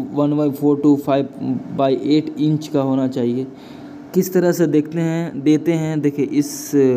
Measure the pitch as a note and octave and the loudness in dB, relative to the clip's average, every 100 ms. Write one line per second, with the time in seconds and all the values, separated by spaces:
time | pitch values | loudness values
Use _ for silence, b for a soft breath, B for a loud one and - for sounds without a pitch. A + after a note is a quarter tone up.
0 | - C#3 D3 D3 D3 C#3 D3 C#3+ D3 C#3+ | -6 -2 0 2 0 0 0 2 4 2
1 | D3 C#3 C3+ - C3 B2 - C3+ C3+ B2 | 2 0 -2 -6 -4 -4 -6 -2 0 0
2 | C3+ D3+ D3+ - D3+ D3+ - D3 C3+ C3+ | 2 0 0 -2 0 0 0 -2 0 0
3 | C3 B2+ A#2+ B2 C3 B B B B B | 0 -2 -2 -2 -6 B B B B B
4 | - F#3 F#3 F#3 F3 F3 D#3 D3+ D3+ E3+ | -4 -2 0 2 2 2 2 2 0 -2
5 | E3 E3 E3+ C#3 C#3 D3+ D#3 D#3+ D#3 D#3 | -2 -2 -4 -2 2 2 2 0 0 0
6 | C#3+ C#3+ C3 C#3+ C#3+ - - C#3+ C3 | -2 -2 -2 0 -2 -6 -2 4 4